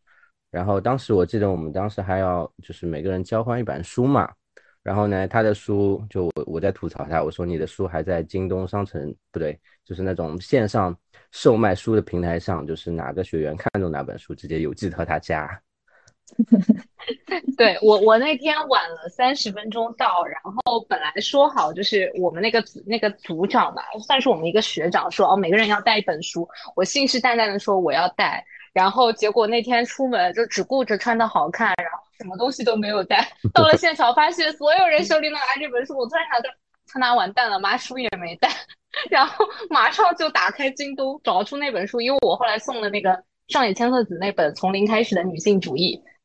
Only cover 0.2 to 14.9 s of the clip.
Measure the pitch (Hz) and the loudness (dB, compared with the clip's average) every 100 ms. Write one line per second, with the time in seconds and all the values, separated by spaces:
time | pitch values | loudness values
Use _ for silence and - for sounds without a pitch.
0.2 | _ _ _ 85 95 98 107 131 - 101 | _ _ _ -6 -2 0 0 -2 0 2
1.2 | 90 113 101 90 78 90 104 101 92 92 | 2 0 0 -2 -4 -6 -6 -6 -4 -2
2.2 | 95 90 82 - - - 85 76 90 92 | 0 -2 -4 -12 -20 -10 -8 -6 -4 -4
3.2 | 87 113 117 120 113 69 87 - 131 135 | -4 -4 -2 -4 -4 -8 -6 -2 2 2
4.2 | 80 - _ _ _ _ 101 101 104 95 | 0 -6 _ _ _ _ -4 0 0 0
5.2 | 95 113 110 104 - 101 101 98 107 95 | 0 2 2 0 -2 0 0 -2 -4 -4
6.2 | 87 78 - 80 82 - 85 - 76 80 | -2 -4 -6 -2 -2 -2 -8 -8 -4 -2
7.2 | 76 - 87 82 78 - 92 82 80 87 | -2 -4 -6 -4 -6 -4 -4 -4 -2 -4
8.2 | 78 95 92 92 92 101 98 - 73 - | -4 -4 -4 -4 -4 -4 -6 -6 -10 -12
9.2 | _ - 78 73 _ _ - 90 95 90 | _ -6 -6 -6 _ _ -14 -6 -4 -4
10.2 | 82 87 - 135 104 117 92 87 _ _ | -6 -8 -2 0 2 0 -2 -4 _ _
11.2 | _ - 143 113 107 92 - 107 - 87 | _ 0 2 4 2 0 0 0 0 -4
12.2 | 87 85 - 85 76 80 - 82 65 82 | -2 -4 -4 -4 -6 -8 -6 -6 -6 -6
13.2 | 92 82 73 80 - 101 90 73 65 50 | -6 -4 -4 -4 -4 -2 -2 -4 -8 -12
14.2 | - 69 - 80 76 - 95 | -14 -16 -8 -6 -4 -6 -8